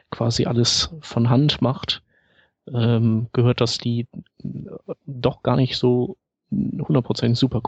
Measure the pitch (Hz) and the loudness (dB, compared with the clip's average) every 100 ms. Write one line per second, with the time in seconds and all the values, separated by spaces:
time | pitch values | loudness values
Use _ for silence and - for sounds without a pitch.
0 | _ - 117 113 185 120 117 - - 160 | _ -4 0 0 0 2 2 0 -2 -6
1 | - - 117 123 147 - 120 135 - - | -6 0 4 4 4 2 0 -2 -6 -8
2 | - _ _ _ _ _ - 123 117 117 | -10 _ _ _ _ _ -8 0 2 4
3 | 113 110 117 - 123 123 117 - 120 120 | 4 2 0 2 2 4 0 -2 -4 -4
4 | 120 - - _ - - - - - - | -6 -12 -18 _ -12 -10 -12 -14 -12 -12
5 | - 131 123 131 - 131 127 - 123 123 | -12 -4 -4 -2 0 2 2 2 2 2
6 | 127 - _ _ _ - - - - 147 | 0 -6 _ _ _ -4 -4 -4 0 0
7 | - - 117 120 131 113 | 0 -2 0 2 0 0